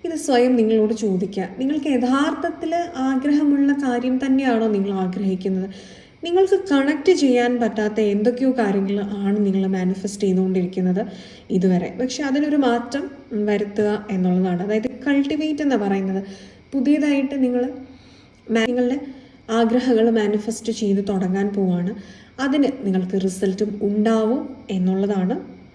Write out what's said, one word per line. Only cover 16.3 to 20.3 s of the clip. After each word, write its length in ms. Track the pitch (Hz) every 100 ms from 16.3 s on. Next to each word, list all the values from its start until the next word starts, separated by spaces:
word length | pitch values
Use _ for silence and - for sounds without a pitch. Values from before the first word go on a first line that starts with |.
| - - - -
പുതിയതായിട്ട് 680 | 277 269 302 294 277 269 277
നിങ്ങൾ 200 | 247 247 254 - - - - - - - -
മാ-, 200 | 226 226
നിങ്ങളുടെ 280 | 247 247 285 - - - - - 226
ആഗ്രഹങ്ങൾ 480 | 226 247 254 226 233
മാനിഫെസ്റ്റ് 600 | 226 208